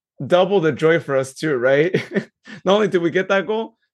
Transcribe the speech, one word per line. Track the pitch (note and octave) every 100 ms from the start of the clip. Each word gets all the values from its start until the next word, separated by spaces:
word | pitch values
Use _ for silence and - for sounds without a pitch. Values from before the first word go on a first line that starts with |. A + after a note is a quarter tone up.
| _ - C3
double | F3 F#3 G3+
the | D#3+
joy | B2 D#3 E3
for | - C3+
us | C3
too, | - D#3 B2+
right? | B2+ C#3 F3 F#3 -
<laughs> | G3+ - _ - - F#3
Not |
only | G3+ G3+
did | F3+
we | E3+
get | F3 F#3+
that | G3 F#3+
goal, | A3 A3 _ _